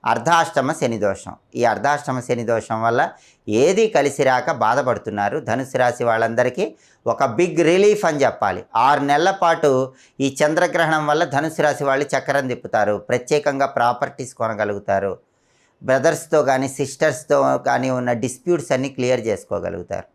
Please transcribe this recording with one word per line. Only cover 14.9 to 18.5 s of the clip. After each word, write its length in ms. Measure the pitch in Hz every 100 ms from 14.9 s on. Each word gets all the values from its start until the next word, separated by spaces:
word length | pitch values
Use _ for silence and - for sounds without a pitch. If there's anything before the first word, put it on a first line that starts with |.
| 98 98 90 _ _ _ _ _ _
బ్రదర్స్‌తో 580 | 104 135 160 156 - 156
కానీ 260 | 143 131 135
సిస్టర్స్‌తో 680 | 135 135 - 156 139 - 143 135 131
కానీ 320 | 131 127 131
ఉన్న 240 | 127 123
డిస్ప్యూట్స్ 580 | 120 120 - -